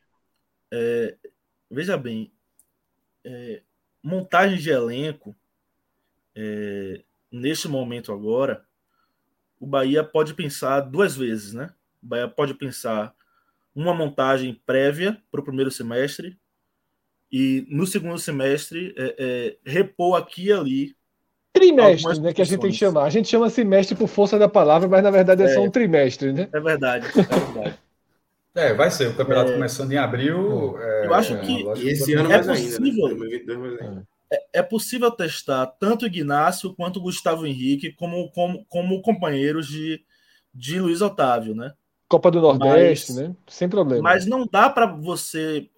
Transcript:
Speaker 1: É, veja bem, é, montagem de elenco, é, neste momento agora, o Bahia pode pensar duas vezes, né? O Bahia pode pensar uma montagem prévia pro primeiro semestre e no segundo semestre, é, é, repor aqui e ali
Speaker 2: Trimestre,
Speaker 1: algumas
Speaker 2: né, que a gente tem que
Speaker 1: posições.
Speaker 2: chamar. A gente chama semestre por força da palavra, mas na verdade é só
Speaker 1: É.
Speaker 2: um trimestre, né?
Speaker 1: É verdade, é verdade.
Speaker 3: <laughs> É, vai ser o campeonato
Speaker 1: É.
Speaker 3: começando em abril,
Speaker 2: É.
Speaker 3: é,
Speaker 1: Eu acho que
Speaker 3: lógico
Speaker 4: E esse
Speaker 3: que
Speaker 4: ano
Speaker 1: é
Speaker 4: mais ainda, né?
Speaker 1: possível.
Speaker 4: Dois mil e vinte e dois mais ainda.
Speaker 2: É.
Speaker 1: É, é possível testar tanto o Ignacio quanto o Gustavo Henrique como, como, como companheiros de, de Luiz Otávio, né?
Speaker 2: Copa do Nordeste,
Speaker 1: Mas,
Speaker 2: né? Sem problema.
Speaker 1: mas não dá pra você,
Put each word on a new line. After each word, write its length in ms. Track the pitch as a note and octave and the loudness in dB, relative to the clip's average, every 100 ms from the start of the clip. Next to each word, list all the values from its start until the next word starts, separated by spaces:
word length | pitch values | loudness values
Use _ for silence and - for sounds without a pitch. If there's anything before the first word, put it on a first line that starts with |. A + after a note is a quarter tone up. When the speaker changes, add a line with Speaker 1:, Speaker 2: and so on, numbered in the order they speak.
| _ _ _ _ _ _ _ | _ _ _ _ _ _ _
Speaker 1:
É, 440 | A#2 A#2 A#2 A2+ - - _ _ _ _ | -6 -4 -2 -4 -8 -20 _ _ _ _
veja 260 | B2+ F3+ E3+ | -10 -6 -6
bem, 360 | B2 A2 A2 _ _ _ _ _ _ _ _ _ | -6 -10 -12 _ _ _ _ _ _ _ _ _
é, 380 | - B2 A#2+ G#2+ _ _ _ _ | -20 -18 -16 -16 _ _ _ _
montagem 560 | C#3+ F#3 F#3 F3+ G3+ F#3 | -8 -8 -2 2 2 0
de 120 | D3+ | 0
elenco, 640 | C3+ A#2 A#2+ D#3 D3+ G#3 - _ _ _ _ _ _ _ _ _ | 0 -2 -4 -8 -10 -16 -20 _ _ _ _ _ _ _ _ _
é, 680 | A2 G#2+ G#2 G#2 G2+ G2 F2+ _ _ _ | -14 -10 -8 -8 -8 -10 -12 _ _ _
neste 380 | A#2+ C3 D#3+ E3+ | -8 -6 -4 -4
momento 440 | C3+ A#2+ A#2+ A2+ | -6 -6 -10 -10
agora, 520 | G#2 G#2 A#2+ C3+ G#2+ _ _ _ _ _ _ _ _ _ _ | -8 -4 -2 -2 -4 _ _ _ _ _ _ _ _ _ _
o 60 | C#3+ | -6
Bahia 360 | C#3 C3+ D3 | -2 0 0
pode 320 | D3+ D#3 D3+ | 0 -2 -2
pensar 460 | D#3 D3+ - C3 C#3 | -4 -10 -6 -2 -2
duas 360 | C3 C#3+ G3 C3+ | -2 0 -2 -2
vezes, 360 | B2 A2 G2+ | -6 -6 -8
né? 200 | A2+ E3 _ _ _ | -14 -16 _ _ _
O 40 | A#2+ | -8
Bahia 220 | A#2+ A#2+ | -6 -4
pode 260 | C3+ C#3+ | -2 -4
pensar 600 | C3+ C3+ - A#2 A2 A2 _ _ _ _ _ _ | -4 -12 -10 -6 -6 -6 _ _ _ _ _ _
uma 200 | C#3+ E3+ | -6 -4
montagem 680 | E3+ D3+ C#3+ C3 C3+ B2+ A2+ - | -2 -2 0 0 0 -2 -8 -2
prévia 540 | C3 C#3 D3 F#3+ A3 _ | 0 0 0 -4 -6 _
pro 140 | C#3+ | -10
primeiro 260 | C#3+ C3 C3+ | -6 -4 -4
semestre 680 | - A#2 A#2+ C#3+ - E3+ F#3 _ _ _ _ _ _ _ _ _ | -4 -6 -4 -4 -6 -16 -18 _ _ _ _ _ _ _ _ _
e 320 | C3 C3+ C3 - | -2 0 -2 -4
no 160 | D3 F#3 | -4 -2
segundo 320 | G3+ E3 E3+ | -4 -6 -8
semestre, 760 | - C#3+ C3+ C#3+ - E3 F3+ | -6 -2 0 -2 -4 -10 -10
é, 200 | - C3 - | -8 -8 -6
é, 520 | C3 B2 A#2 - - | -6 -4 -6 -8 -6
repor 460 | D#3 F#3+ - F3+ F3 | -2 -2 -2 0 0
aqui 300 | E3 - F#3+ | -2 -4 0
e 60 | |
ali 440 | G3+ C#3+ C3+ C#3 - _ _ _ _ _ | 0 0 -4 -4 -10 _ _ _ _ _
Speaker 2:
Trimestre, 440 | F#4 F#4 C#4+ G#3 E3 E3 | 6 8 10 8 6 2
Speaker 1:
algumas 120 | D#3+ | -2
Speaker 2:
né, 140 | E3 | -2
que 80 | F#3 | 0
a 20 | |
gente 80 | F3+ | 0
tem 60 | F#3+ | 0
que 60 | G3+ | 0
Speaker 1:
posições. 240 | A3 G3+ | 0 2
Speaker 2:
chamar. 120 | D#3 | 2
A 60 | D3 | 2
gente 180 | F#3+ - | 2 2
chama 220 | A3+ A#3 | 2 2
semestre 440 | A#3 G#3 F#3+ F#3+ | 2 4 4 4
por 140 | G3+ A3+ | 0 0
força 300 | - G3 G#3 | 2 2 6
da 100 | G#3 | 6
palavra, 400 | G#3 D3+ D#3+ F#3 | 6 6 6 6
mas 140 | F#3+ | 4
na 80 | G3+ | 6
verdade 320 | G3 F#3 F#3 | 6 6 6
é 60 | F#3 | 6
só 120 | C3 | 4
Speaker 1:
É. 60 | G3 | 2
Speaker 2:
um 40 | |
trimestre, 600 | B3 A3 D#3+ C3 B2+ C3+ | 2 4 4 2 0 -4
né? 160 | C3+ F#3+ | -2 -4
Speaker 1:
É 80 | D3+ | -4
verdade, 460 | D#3+ D3+ C3 B2 A#2+ | -2 0 0 -2 -2
é 140 | - | 2
verdade. 520 | - - - A#2 G#2+ - | 2 0 -4 -6 -10 -10
Speaker 3:
<laughs> 100 | _ _ _ _ _ _ _ | _ _ _ _ _ _ _
É, 200 | E3+ D3 | -2 0
vai 160 | G#2 F3 | 2 0
ser 180 | - A#2+ | 0 -2
o 60 | |
campeonato 360 | A2+ C3+ C3 B2+ | -2 0 2 2
Speaker 1:
É. 40 | |
Speaker 3:
começando 380 | B2 B2 - C3+ | 0 -4 -6 -4
em 40 | C#3+ | -2
abril, 800 | A#2+ A#2+ C#3 F3 G3+ G#3 C#3 - | -2 -2 -2 -2 -2 -2 -4 -6
Speaker 2:
É. 260 | A2+ G#2+ | -4 -2
Speaker 3:
é, 20 | G#2 | 2
Speaker 1:
Eu 80 | |
acho 240 | F#3+ A3 G#2+ | 2 0 -2
que 220 | G2 B2+ | -4 -4
Speaker 3:
lógico 260 | G2+ A2+ B2+ | -4 -4 -2
Speaker 4:
E 20 | |
esse 140 | D3 | -2
Speaker 3:
que 80 | C#3 | 0
Speaker 4:
ano 140 | D3+ D#3+ | 2 4
Speaker 1:
é 40 | |
Speaker 4:
mais 140 | G#3 F#3 | 4 4
ainda, 100 | - A#2+ | 0 -2
né? 60 | A3+ | -2
Speaker 1:
possível. 320 | C4+ A3+ C#3+ | -2 0 -2
Speaker 4:
Dois 80 | A2 | -2
mil 80 | A2+ | -8
e 40 | |
vinte 120 | A#2+ | -10
e 40 | - | -10
dois 120 | A#2+ | -10
mais 220 | B2+ A#2+ | -10 -12
ainda. 260 | A2 F#2+ - _ - | -12 -14 -18 _ -8
Speaker 2:
É. 60 | D3 | -8
Speaker 1:
É, 240 | - E3+ | -4 -4
é 20 | |
possível 480 | F3+ A3 - B3 A#3+ | -2 -4 -4 -2 -2
testar 560 | A3+ E3 - - C3 C3 - | -2 -6 -6 -4 -2 -4 -2
tanto 220 | G3 A3+ | -2 0
o 40 | A#3 | -2
Ignacio 680 | F3 C#3+ C#3+ D#3+ F#3 F#3+ | -4 -2 0 0 -2 -6
quanto 240 | F#3 F3 F#3 | -8 -8 -6
o 40 | |
Gustavo 440 | F3+ F3 F3+ E3 D#3 | -8 -4 -2 -2 -4
Henrique 460 | B2+ C3 C#3 D#3 | -4 -2 -2 -4
como, 380 | - E3+ F3 D#3 | -10 -8 -8 -8
como, 300 | F3 F3 F3+ - | -4 -4 -4 -8
como 320 | F3 F#3 F#3 | -6 -4 -2
companheiros 640 | A3+ G#3 E3+ C#3 C#3 D#3+ C#3+ | -2 -2 -2 -2 -2 -2 -6
de, 340 | D3+ D#3 D#3 _ _ _ _ _ | -8 -10 -10 _ _ _ _ _
de 240 | B2+ B2 F3+ | -16 -8 -4
Luiz 220 | F3+ E3+ | -2 0
Otávio, 540 | G3+ G3+ C3+ A#2+ A2 | -2 0 0 0 -2
né? 180 | A2 B2+ - _ _ - | -8 -10 -16 _ _ 2
Speaker 2:
Copa 240 | E3 F3+ | 4 6
do 120 | E3+ | 6
Nordeste, 720 | D#3 C3 C3+ D#3 F3 D3 - | 6 6 6 8 8 4 -2
Speaker 1:
Mas, 80 | B2+ D#3+ | -8 -8
Speaker 2:
né? 60 | F3+ _ | -10 _
Sem 220 | - F3+ | -6 -2
problema. 320 | G3+ D3+ B2 | 0 2 2
Speaker 1:
mas 240 | E3+ F#3 F#3 | 4 2 2
não 200 | C4 A#3+ | -4 0
dá 220 | F#3+ B3 | 4 4
pra 160 | B3 | 4
você, 840 | A3+ D#3+ E3 E3 - D#3+ D#3 D3+ C#3 | 0 0 -8 -8 -8 -6 -4 -4 -8